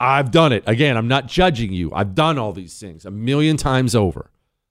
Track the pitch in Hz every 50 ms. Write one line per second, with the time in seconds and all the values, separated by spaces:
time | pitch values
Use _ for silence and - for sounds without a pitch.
0 | 123 131 135 143 139 120 101 165 160 147 120 98 - - 117 117 151 143 123 113
1 | 113 117 131 143 135 117 - 175 180 185 147 117 117 95 95 90 87 78 - 85
2 | 101 98 92 160 156 160 156 135 113 104 85 98 92 85 - - 110 95 80 82
3 | 101 95 101 104 113 123 139 147 151 156 156 139 - 143 131 131 131 120 - 113
4 | 101 90 73 69 - _ _ _ _ _ _ _ _ _